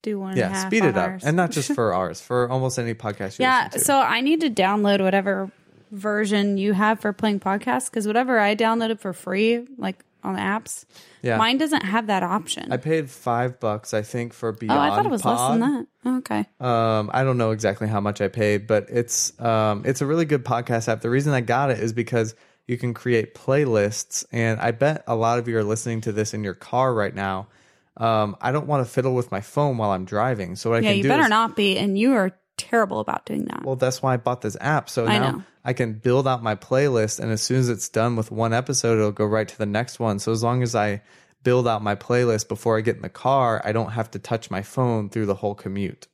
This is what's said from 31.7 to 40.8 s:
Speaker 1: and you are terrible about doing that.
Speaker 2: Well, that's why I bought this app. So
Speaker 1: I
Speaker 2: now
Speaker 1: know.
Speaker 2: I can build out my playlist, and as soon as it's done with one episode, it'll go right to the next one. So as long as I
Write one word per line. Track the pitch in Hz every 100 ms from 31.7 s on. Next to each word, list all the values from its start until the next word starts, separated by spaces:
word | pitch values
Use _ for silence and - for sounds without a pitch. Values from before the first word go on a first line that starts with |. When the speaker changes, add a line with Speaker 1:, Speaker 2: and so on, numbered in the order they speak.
| 190
Speaker 1:
and | 202 196
you | 233
are | 254 185 - _ -
terrible | - 233 202 143
about | 107 - -
doing | - -
that. | - 135
Speaker 2:
Well, | 131
that's | 131 127
why | 135
I | 127
bought | 120 123
this | 110 98
app. | 135 151 -
So | - 117
Speaker 1:
I | -
Speaker 2:
now | 131
Speaker 1:
know. | 135 - _
Speaker 2:
I | 131
can | 127 120
build | 110 123 127 135
out | 127
my | 117 104
playlist, | - 131 143 120 107 -
and | 110
as | 110
soon | - 131
as | 123
it's | 107 -
done | 110 117 117
with | 110
one | 110 113
episode, | 113 127 131 117 113
it'll | 107
go | 101 107
right | 110 107
to | -
the | 104
next | 104 127 -
one. | 117 101
So | -
as | 113
long | 117 123
as | 120
I | 113